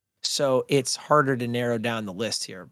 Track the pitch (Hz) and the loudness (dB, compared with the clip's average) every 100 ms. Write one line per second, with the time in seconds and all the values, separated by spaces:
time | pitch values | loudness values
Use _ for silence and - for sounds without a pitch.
0 | _ _ - - 143 131 120 143 127 - | _ _ -6 0 2 2 4 2 0 -4
1 | - 147 135 127 120 120 123 117 117 113 | 2 4 4 0 -2 -2 0 -2 -2 -4
2 | 104 90 110 - - 95 90 | -6 -6 -4 -4 -8 -12 -14